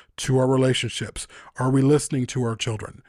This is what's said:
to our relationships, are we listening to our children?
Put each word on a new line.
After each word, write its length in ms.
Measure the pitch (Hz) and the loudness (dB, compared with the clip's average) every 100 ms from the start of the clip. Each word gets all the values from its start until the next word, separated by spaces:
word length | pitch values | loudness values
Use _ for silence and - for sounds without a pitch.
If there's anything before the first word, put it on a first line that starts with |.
| - - | -20 -10
to 220 | - 131 | -2 2
our 100 | 131 | 4
relationships, 800 | 131 131 123 117 - 107 - - - - - | 4 2 2 -2 -6 -10 -10 -14 -18 -18 -6
are 140 | 127 | 0
we 100 | 135 | 4
listening 460 | 135 147 - 139 123 | 4 4 2 -4 -4
to 160 | 131 | -4
our 140 | 117 110 | -4 -4
children? 440 | - 107 - - | -6 -6 -8 -16